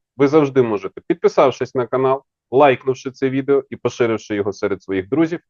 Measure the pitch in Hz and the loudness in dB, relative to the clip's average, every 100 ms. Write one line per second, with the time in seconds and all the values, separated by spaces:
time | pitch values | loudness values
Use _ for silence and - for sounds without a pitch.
0 | _ - 143 156 139 131 120 104 95 - | _ -2 2 4 2 2 0 -2 -6 -12
1 | - 170 208 - 175 156 123 - 120 127 | -8 -2 0 2 2 0 -6 -6 -4 -2
2 | 131 135 - _ _ 127 147 127 135 127 | 0 -2 -6 _ _ 4 4 4 -2 -6
3 | 135 127 135 135 135 139 - - 120 - | -8 -6 -4 -2 0 -2 -2 -6 -6 -2
4 | 120 110 - 104 101 95 101 92 - 95 | -2 -2 -4 -4 -4 -4 -4 -6 -4 -6
5 | 92 135 165 165 | -2 -2 -2 -4